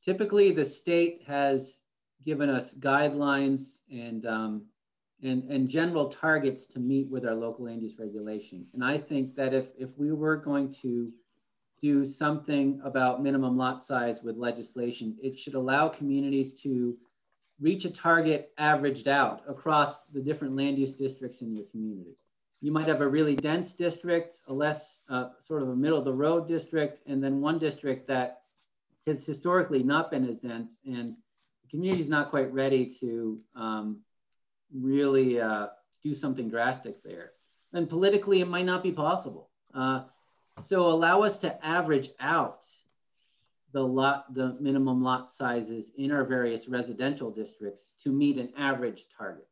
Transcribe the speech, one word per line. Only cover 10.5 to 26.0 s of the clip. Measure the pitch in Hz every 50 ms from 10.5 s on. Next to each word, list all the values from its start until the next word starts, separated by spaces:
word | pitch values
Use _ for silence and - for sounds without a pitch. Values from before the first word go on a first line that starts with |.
| 143 139 139 135 135 -
to | - 127 120 120 120 117 - - _ _ _ _ _ _ _ _ _ _ _ _
do | - 147 143 139 139
something | 135 - - 151 147 156 147 - - 151 143 139 139 139 - -
about | 139 123 135 127 127 127 127 143
minimum | 139 139 135 135 127 123 127
lot | 127 127 131 -
size | - - 139 127 120 120 113 113
with | - 117 110 113
legislation, | 123 120 117 117 113 - - 127 120 120 120 - 120 110 110 - 131
it | 135 131 -
should | - 147 139
allow | 135 127 131 135 143 151 160
communities | 156 - 147 139 139 139 139 139 139 135 131 135 - -
to | - 143 131 123 123 120 120 - _ _ _ _ _ _ _ _ _ _ _ _
reach | 139 160 190 185 185
a | 175
target | 175 - - 170 165 165 156 156 156 143 - - _ -
averaged | 151 151 151 143 139 143 135 - - 139
out | 139 143 131 113 - - - 143
across | 135 - - 160 151 151 143 - - - - _
the | 151 139
different | 131 143 151 151 147 135 135 135
land | 139 143 139 139
use | 135 131 131
districts | - 135 131 131 - 131 120 - -
in | 123 113 110
your | 107 101 -
community. | _ 110 110 110 104 95 90 85 82 _ _ _ _ _ _ _ _ _
You | - 147
might | 156 156 156 160
have | 156 139
a | 143 139
really | 135 156 156 151 143
dense | 131 139 151 156 180 170 - -
district, | _ 175 170 160 - - 175 175 170 170 - - - _ -
a | 135
less, | 135 147 151 156 - - - _ _ _ _
uh, | 131 127 127 - - _
sort | _ - 160 151
of | 139 127
a | 127
middle | 123 139 151 160
of | 151